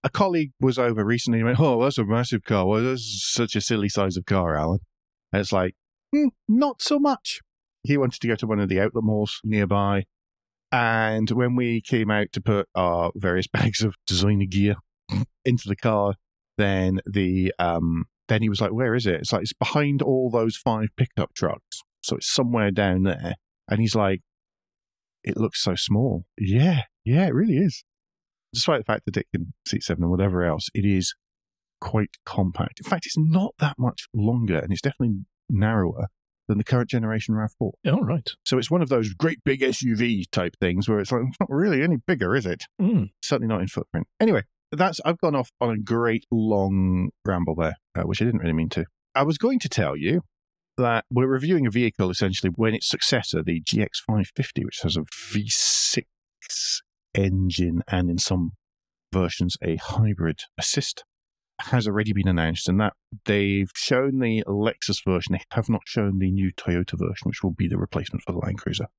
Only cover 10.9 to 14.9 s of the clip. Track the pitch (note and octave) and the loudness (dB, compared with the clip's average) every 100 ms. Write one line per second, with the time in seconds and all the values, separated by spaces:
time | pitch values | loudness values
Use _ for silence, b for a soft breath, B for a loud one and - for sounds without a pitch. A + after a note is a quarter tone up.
10.9 | A2+ A2 A2 A2 A#2 B2 B2 A#2+ A#2 - | 2 2 2 0 2 0 0 0 -2 0
11.9 | A#2+ G#2+ G#2+ G#2 - G2 G2+ F#2+ F#2+ F2+ | 0 2 0 0 -2 0 0 0 0 2
12.9 | E2+ E2+ - G2 F2+ F2+ - A#2 G2+ A2 | 2 0 0 0 0 0 0 0 2 -2
13.9 | - - F2+ G2+ G#2 G2 F#2+ G2+ G#2 _ | -4 -4 0 2 2 2 2 2 0 _